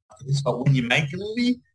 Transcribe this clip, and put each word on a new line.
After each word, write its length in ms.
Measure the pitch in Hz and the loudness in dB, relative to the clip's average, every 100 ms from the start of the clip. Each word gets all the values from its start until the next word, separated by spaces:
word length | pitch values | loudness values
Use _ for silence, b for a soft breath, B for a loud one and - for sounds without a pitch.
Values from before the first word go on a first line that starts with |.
| _ - 135 | _ -16 -4
this," 160 | 139 | -2
but 220 | 123 120 | 0 0
when 120 | 135 131 | 2 2
you 80 | |
make 280 | 117 143 147 | 2 0 0
a 40 | 180 | -6
movie, 420 | 208 226 247 247 _ | -6 0 0 0 _